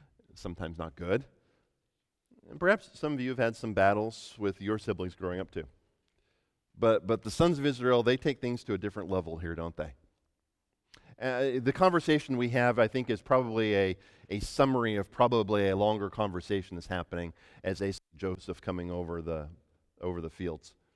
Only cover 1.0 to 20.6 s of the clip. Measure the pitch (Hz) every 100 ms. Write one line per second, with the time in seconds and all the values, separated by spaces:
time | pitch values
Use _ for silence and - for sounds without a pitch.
1 | 85 113 135 _ _ _ _ _ _ _
2 | _ _ _ _ - - 180 214 - -
3 | 151 143 127 127 117 113 110 98 98 104
4 | 110 - - - 101 95 98 107 - 92
5 | 92 - 92 90 90 95 73 _ _ _
6 | _ _ _ _ _ _ _ - 117 110
7 | 92 113 110 - 170 143 143 123 123 123
8 | 117 131 156 123 123 120 - 98 104 107
9 | 90 92 85 80 82 82 82 80 78 -
10 | _ _ _ _ _ _ _ _ _ -
11 | _ - 127 123 135 127 123 139 185 170
12 | - 151 - 127 120 123 123 117 110 131
13 | 123 110 - 131 120 110 107 101 95 95
14 | - _ - 104 - - 139 131 113 104
15 | 95 - 123 120 104 104 98 95 104 107
16 | 98 113 104 87 - 101 92 87 - 90
17 | 85 87 85 - _ - - 95 98 95
18 | _ - 95 92 - 90 - 90 87 87
19 | 85 85 82 80 76 90 _ _ _ -
20 | 90 87 80 - 90 78